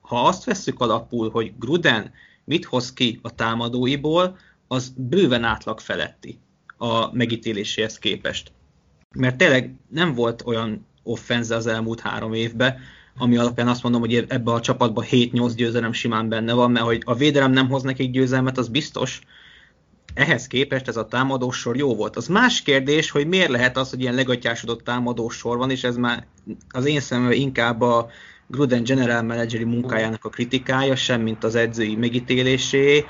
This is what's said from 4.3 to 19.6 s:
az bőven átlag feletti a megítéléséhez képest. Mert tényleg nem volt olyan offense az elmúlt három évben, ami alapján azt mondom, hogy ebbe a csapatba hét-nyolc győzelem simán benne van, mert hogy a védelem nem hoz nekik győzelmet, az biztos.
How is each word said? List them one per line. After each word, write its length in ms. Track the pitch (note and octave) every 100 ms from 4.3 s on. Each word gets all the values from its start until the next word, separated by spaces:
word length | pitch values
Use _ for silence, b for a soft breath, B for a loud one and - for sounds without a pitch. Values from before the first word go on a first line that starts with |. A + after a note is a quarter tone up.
| F#3 B B -
az 240 | C3 B2+ -
bőven 480 | B2 F3 D#3 A#2+
átlag 360 | A#2 G#2+ - A2
feletti 580 | - F#2 D2 - - - _ _ _ -
a 360 | A#2 A2+ -
megítéléséhez 840 | B2 A#2+ A2+ A2+ G2+ G#2 - A2 -
képest. 540 | A2 - - - - _ _ _ _ _ _ -
Mert 200 | B2+ C3
tényleg 380 | F3+ C3 B2 - _
nem 260 | C#3+ F3
volt 280 | A#2+ A#2 A#2 A#2+
olyan 400 | A2+ A2+ G#2+ - _
offense 520 | - A2 - A#2+ A2+
az 120 | A#2 A2+
elmúlt 340 | A2+ A2+ A2+
három 320 | G#2 A2 A2
évben, 440 | A2+ A#2 A#2 B2+ B2+ B B B -
ami 180 | B2 A#2+
alapján 320 | A#2+ A#2 A#2+
azt 140 | B2
mondom, 180 | A#2+ A#2+
hogy 240 | A#2 A#2+ -
ebbe 240 | C3 A#2
a 80 | A#2
csapatba 420 | A#2 B2+ A#2+ A2
hét-nyolc 520 | A2+ C3 A#2+ A#2+ A#2+
győzelem 380 | A#2 A#2 A#2 A2+
simán 360 | A#2 B2 A2 A2
benne 240 | A2 A2+
van, 180 | A#2+ B2
mert 140 | A#2+
hogy 180 | A#2 A#2
a 100 | B2
védelem 380 | A#2 D3+ C#3+ C3
nem 160 | C3 C3
hoz 140 | C3
nekik 280 | C3 C3 C3
győzelmet, 480 | B2+ C3 C3 C3 B2+
az 100 | A#2
biztos. 520 | B2 - - B2+ - _ B B B